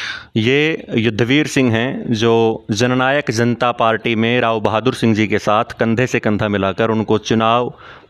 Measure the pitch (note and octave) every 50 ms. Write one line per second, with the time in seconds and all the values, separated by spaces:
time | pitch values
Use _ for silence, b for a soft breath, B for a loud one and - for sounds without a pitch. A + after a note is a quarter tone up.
0 | B B B B B B B A#2+ G#2+ A#2+ C3+ C#3+ D3+ D#3 D#3+ - - - - A#2+
1 | G#2+ A#2 G#2+ G2+ A#2+ A2+ C3+ D3 D3+ D3 - C#3+ C3 B2 A2 A2 A#2 C3 C3+ -
2 | A3 - A#2 G#2+ A2 A#2 A2+ A2+ A2+ A2+ A2 - - - A2+ G2+ B2 B2 B2+ B2+
3 | C3 C3 C#3 D3 C#3+ - A#2+ A2 A#2 A#2+ A#2+ - B2+ B2 A#2 - A#2 A2+ A2 G#2
4 | - A#2+ A#2 G#2+ A2+ A2+ A#2+ B2 A#2+ A#2 A2+ A2 G#2 G#2+ G2+ A2 G#2+ B2+ B2 -
5 | - A2+ A2 G2+ G#2+ G2 G#2 G2+ - - G#2 G#2+ A#2 - - - A#2+ A2+ A2+ A2
6 | B2+ A#2+ - A#2+ - A2+ G#2+ G2+ A2 G#2+ G2+ G2+ G2 G2 F#2+ F2 A#2 A2+ A2+ A2
7 | G#2+ - G#2+ G#2+ - - A2+ A2+ A2+ A2+ A#2 A#2+ B2 A#2+ - B B B B B
8 | B B